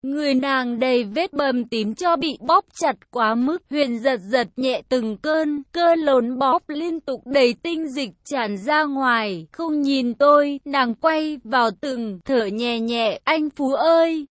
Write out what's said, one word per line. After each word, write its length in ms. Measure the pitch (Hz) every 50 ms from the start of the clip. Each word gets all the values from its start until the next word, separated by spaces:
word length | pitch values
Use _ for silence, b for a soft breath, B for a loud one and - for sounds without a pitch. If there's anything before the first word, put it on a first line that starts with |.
Người 320 | - 262 277 294 294 285 269
nàng 440 | 254 262 277 269 262 254 240 240 220
đầy 260 | 262 262 254 247 240
vết 280 | 196 208 311 349 392
bầm 320 | - 277 285 269 254 247 233
tím 300 | 240 233 226 214 208 220
cho 220 | - 359 349 339
bị 220 | 277 302 311 233 -
bóp 240 | 220 262 330 392 - _ _ -
chặt 160 | 339 294 226 _ _ _
quá 240 | - 247 226 214 226
mức. 280 | 233 247 269 330 359 _ _
Huyền 280 | 269 302 285 254 233 226
giật 220 | 220 269 262 214
giật 280 | 180 196 240 247 233 - _
nhẹ 260 | - 254 262 247 - - _
từng 280 | 254 254 220 220 214
cơn, 460 | 202 - 302 311 320 320 302 294 285 269 _
cơ 220 | - 339 349 339 339
lốn 440 | 330 311 294 262 254 233 240 254 247
bóp 240 | 277 262 285 359 _ -
liên 320 | 302 294 320 349 330 320
tục 200 | _ - 262 214 _
đầy 300 | 247 269 277 254 247 202 _
tinh 260 | - 339 339 330 320 294
dịch 220 | 254 285 269 202 - _ _
tràn 320 | - 294 262 233 208 202
ra 280 | 190 190 269 302 302 311
ngoài. 640 | 285 277 269 269 254 240 226 214 208 190 165 160 -
Không 280 | - - 339 330 302 302
nhìn 340 | 285 277 277 269 247 240 233
tôi, 460 | _ 285 285 294 294 294 285 285 277 _
nàng 300 | 285 277 277 254 233 226
quay 440 | _ - 320 320 311 311 311 302 262 _
vào 260 | 214 262 254 233 226 185 _
từng, 380 | - 285 262 240 233 214 196 175 _
thở 220 | - 269 240 220
nhẹ 340 | 196 202 220 240 240 233 233
nhẹ, 400 | 226 233 240 233 226 214 180 - _
"Anh 260 | - 320 320 302 294
Phú 220 | - - 285 262
ơi 540 | 269 - 277 330 330 330 330 330 320 311 285 _ _